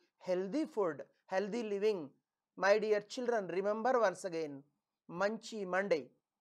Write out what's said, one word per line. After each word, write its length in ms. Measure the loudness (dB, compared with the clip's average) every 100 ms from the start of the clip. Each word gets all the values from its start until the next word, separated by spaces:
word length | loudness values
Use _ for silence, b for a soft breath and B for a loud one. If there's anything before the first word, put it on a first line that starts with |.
| _ _
healthy 460 | -2 -2 0 -2 -2
food, 360 | -2 -2 -2 -12 _ -6
healthy 360 | -2 -2 -2
living. 460 | -2 0 0 0 -4 _ _ _ _ 2
My 200 | 4 6
dear 220 | 4 0
children, 460 | 0 -6 0 0 0
remember 520 | -2 0 0 2 4
once 260 | 4 2 -4
again, 380 | -4 -6 -8 -16 _ _ _ -10
Manchi 560 | -2 -2 -2 -8 -8 -4
Monday, 420 | -2 0 0 -2 _ _ _